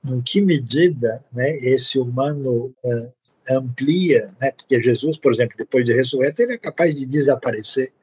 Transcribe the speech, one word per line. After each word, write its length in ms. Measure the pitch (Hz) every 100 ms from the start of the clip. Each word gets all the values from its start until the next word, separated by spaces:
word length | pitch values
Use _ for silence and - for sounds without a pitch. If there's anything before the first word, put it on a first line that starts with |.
em 180 | 135 127
que 180 | 123 202
medida, 840 | 196 151 120 131 180 139 117 113 _
né, 240 | 120 131 151
esse 420 | 123 135 - 135
humano, 760 | 123 123 139 147 131 120 131 127
eh, 280 | 123 120 120 _ - _ -
amplia, 760 | 131 131 123 135 175 180 123 104 -
né, 120 | 135
porque 280 | - - 127
Jesus, 360 | 120 117 151 151
por 160 | 139
exemplo, 240 | 113 120 -
depois 260 | - 127
de 80 | 120
ressurreto, 480 | 117 127 135 139 156
ele 120 | 240
é 60 | 240
capaz 360 | - - 170
de 100 | 147
desaparecer 880 | 131 147 139 123 127 110 110 135 131 _